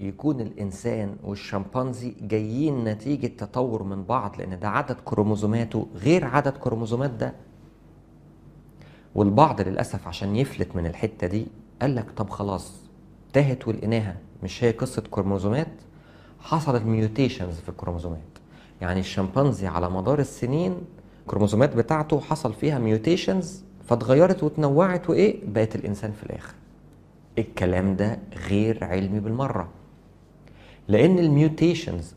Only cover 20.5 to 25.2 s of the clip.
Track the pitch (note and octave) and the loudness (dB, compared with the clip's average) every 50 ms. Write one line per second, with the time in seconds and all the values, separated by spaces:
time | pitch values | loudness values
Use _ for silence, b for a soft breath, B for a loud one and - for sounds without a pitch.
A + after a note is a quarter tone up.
20.5 | C3+ D#3+ F3+ F#3 F3+ F3+ F3+ - - B B B B B B - - G2 G#2 G2+ | -2 -2 -2 -2 -4 -6 -8 -14 -18 B B B B B B -4 0 2 2 4
21.5 | G#2 G#2 C3+ D3 A#2+ A#2 A#2 - D#3 D#3 D3+ D#3 D#3+ C#3 - - D#3 D3 - A#2 | 4 4 4 4 4 0 0 2 0 0 0 0 0 0 0 -2 -2 -2 -2 -4
22.5 | G#2+ - - D3+ D3 B2+ A#2 A2 A2 A2 A2 D#3+ F3 F#3 - - F#3+ F#3+ E3+ - | -2 -2 0 0 0 2 2 2 2 2 4 2 2 2 2 0 0 0 -2 -4
23.5 | - - - - - - - - A#2+ A#2 A#2 A#2 C3 C#3+ F3 F#3 F#3+ - D3+ D3+ | -8 -14 -16 -20 -20 -18 0 0 2 2 4 6 8 8 8 8 6 2 0 0
24.5 | - D#3 D3+ C#3 C#3 D#3 F#3 F#3+ F3+ F3 - E3+ D#3+ E3+ | 0 2 2 4 4 4 4 4 2 0 0 2 4 6